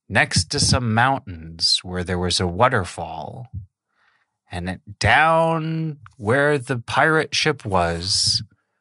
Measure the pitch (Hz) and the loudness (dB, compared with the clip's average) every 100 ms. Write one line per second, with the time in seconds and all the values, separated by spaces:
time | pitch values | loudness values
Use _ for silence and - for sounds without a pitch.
0 | - 107 151 - - 143 - 139 120 110 | -2 0 2 0 -2 0 2 2 2 2
1 | 127 139 - 82 80 82 - - 92 90 | 2 2 -6 -14 -14 -4 0 0 -2 -6
2 | 87 90 90 - 90 87 123 123 87 - | -2 0 0 0 -2 2 2 2 -2 -8
3 | 82 82 73 131 123 - - _ _ _ | -10 -10 -10 -12 -14 -14 -14 _ _ _
4 | _ _ _ _ - 90 90 90 - 104 | _ _ _ _ -12 -8 -6 -8 -12 -4
5 | 104 127 160 165 165 165 160 160 160 147 | 2 4 4 4 2 0 -2 -4 -4 -8
6 | - - 104 139 147 147 120 127 - - | -16 -8 0 2 2 0 -2 -6 -2 2
7 | 156 156 - - 160 - 101 95 85 85 | 2 2 0 0 0 -2 0 0 2 0
8 | 90 - 104 - - _ _ _ | -2 0 0 0 -4 _ _ _